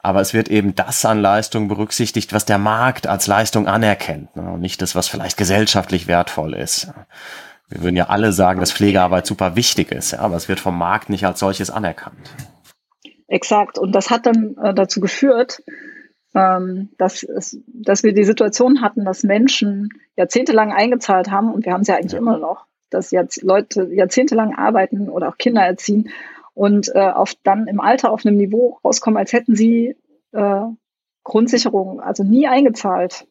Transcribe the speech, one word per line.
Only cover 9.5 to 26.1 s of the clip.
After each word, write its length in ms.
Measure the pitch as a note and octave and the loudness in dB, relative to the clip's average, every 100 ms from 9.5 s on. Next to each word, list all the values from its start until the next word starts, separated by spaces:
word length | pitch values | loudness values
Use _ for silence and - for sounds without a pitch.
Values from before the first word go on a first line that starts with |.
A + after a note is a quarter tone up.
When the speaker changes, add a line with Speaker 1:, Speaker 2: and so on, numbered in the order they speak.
| F2 | 0
Speaker 1:
wichtig 340 | B2 - E2 | 0 -2 -4
ist, 200 | C2 - | -4 -6
ja, 60 | A#1 | -4
aber 180 | G#2 E2+ | -4 -4
es 140 | - | -4
wird 100 | F#2 | -4
vom 160 | F#2+ F2 | -4 -2
Markt 320 | E2+ G#2+ - | -2 -2 -2
nicht 160 | F#2+ | -4
als 160 | F#2+ F2 | -4 -2
solches 300 | G2 F#2+ F2+ | -4 -4 -6
anerkannt. 600 | - F#2+ - - - - - - _ _ _ _ _ - _ _ | -4 -6 -8 -16 -20 -20 -20 -20 _ _ _ _ _ -20 _ _
Speaker 2:
Exakt. 520 | F#3 - G#3 G#3 - | -4 0 0 0 -4
Und 140 | F#3+ | 0
das 180 | G3+ - | 0 0
hat 160 | A#3 A#3+ | 0 2
dann, 280 | A3+ G#3+ - | 2 0 -4
äh, 120 | G#3 | -2
dazu 260 | G3 F#3+ - | 0 0 0
geführt, 640 | F#3+ - C#4 A#3 B3+ - - - - - - _ _ | -4 0 2 2 0 -4 -18 -20 -20 -20 -20 _ _
ähm, 560 | - F#3+ F#3 F#3 F#3 G3 _ | 2 2 2 -2 -8 -10 _
dass 240 | - - | -2 -2
es, 340 | - G3+ - - - | -10 -10 -10 -16 -20
dass 360 | - G#3+ G3+ | -6 -2 2
wir 100 | A3 | 2
die 120 | G3+ | 4
Situation 580 | G3+ A3 G#3+ - B3 C4+ | 2 4 0 2 4 4
hatten, 240 | A3 - F#3+ | 2 -2 -4
dass 160 | F#3 | -2
Menschen 680 | G3+ G3+ C4 - G#3 G3 G#3 - _ | 0 4 4 2 -2 -2 -6 -10 _
jahrzehntelang 600 | - F3+ A#3+ G3+ A3 G#3+ | -2 0 2 2 2 2
eingezahlt 560 | G3 A3 B3 - F#3 G3+ | 2 2 0 2 2 2
haben, 240 | G3 A3+ | 0 0
und 100 | A3 | -2
wir 80 | G#3+ | -2
haben 80 | F3+ | -2
es 80 | G3+ | 0
ja 80 | F3+ | 0
eigentlich 160 | E3+ | -2
Speaker 1:
Ja. 60 | - | -2
Speaker 2:
immer 180 | A#3 G#3+ | 0 0
noch, 300 | D#3+ - _ _ _ | -2 -8 _ _ _
dass 200 | F#3 F#3 | -6 -2
jetzt 320 | F#3 F3 - | -2 -2 -4
Leute 460 | F3+ F#3+ G#3+ G#3 F#3 | 2 2 2 -4 -2
jahrzehntelang 640 | F#3 F#3 - C#4 A3+ A3 | 0 2 2 2 2 0
arbeiten 540 | - G#3 A3+ F#3+ G3 G3+ | 0 0 2 0 -2 -4
oder 220 | F3+ D#3 | -4 -6
auch 80 | - | -2
Kinder 240 | B3 A3+ | 0 2
erziehen 480 | F3+ F3+ - G#3 G#3+ | 2 0 0 0 0